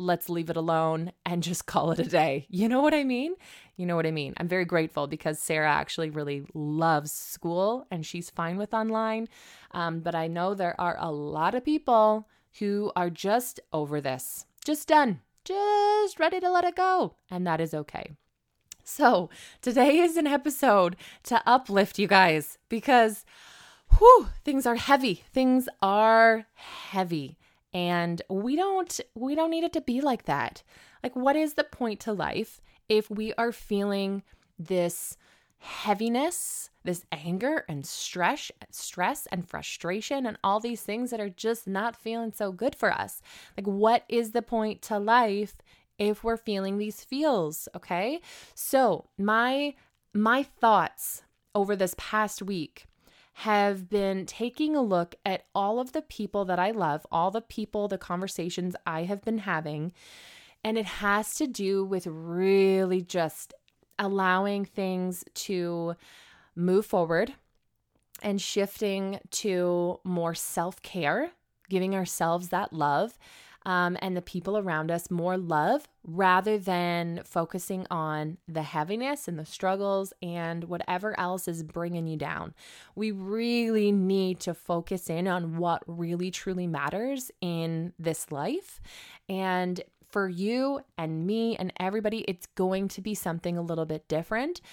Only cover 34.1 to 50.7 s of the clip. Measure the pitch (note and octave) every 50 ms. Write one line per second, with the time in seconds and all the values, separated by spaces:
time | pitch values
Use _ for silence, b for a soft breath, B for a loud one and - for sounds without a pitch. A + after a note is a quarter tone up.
34.1 | G3 G3 - b b b b b b - D#3+ - F#3 F3+ F3 F3 - - - -
35.1 | - b b b b b b b b b - - - - - G#3+ G3+ G3 A3+ A#3
36.1 | A#3 B3+ D4 F4+ F4 - - - - - - - _ _ - F3+ F3 F3 - -
37.1 | E3 D3 D3+ E3+ F3 F#3+ A#3 C#4+ D#4+ D#4 - - D3+ C#3 C#3 - - - - -
38.1 | - F3+ E3+ G3 C#4 D4+ - - - - - - - - - - - - F3+ A3
39.1 | C#4+ - - - - F3 E3+ - - D#3 - - - - - E3+ F#3 A3 - -
40.1 | C#4+ C#4 B3+ A3 - - - G3 G3+ A3 A3+ A#3+ A#3 G3+ - - G#3 A#3 B3+ B3
41.1 | A#3+ A3 G#3 G3+ F3+ - - A3 A#3 A3+ - F#3+ G3 G3 A3 A#3 A3+ - - A3+
42.1 | A3+ A#3 A#3 A3 - - G#3+ G3 F#3 F3+ A3 C#4+ - - A#3 G3 - - G2+ -
43.1 | - - B B B B B B B - G3 G3+ G3 G3+ G#3+ A3 A#3+ A#3+ - -
44.1 | A#3 A#3 A#3 G#3+ A3 A#3 A#3 - A#3+ A3 A3 A3 - - - - A3 G3+ G3+ G#3+
45.1 | A#3 B3+ A#3+ G#3 G3 G3+ G#3 - - - b b b b b b _ - G3+ G#3
46.1 | G#3 - - A3+ A3+ A3 - A3 G3+ F#3+ F#3+ G3 G3 G3+ G#3 G#3+ G3+ - - -
47.1 | B3+ C#4 D#4 D4+ B3 F#3+ D#3+ D3+ D#3 - - - - F3+ - - F3 F3 G3+ B3
48.1 | D#4 F4 B B B B B B B - - - C#4 C4 C4 G#3+ E3+ - - _
49.1 | _ - G3 G#3 A3 A3+ A#3+ B3+ C4+ C#4 D4 C#4+ C#4 b b b b _ _ _
50.1 | - G#3 G#3+ A3 A#3+ C4+ C#4 - _ - A#3+ A3+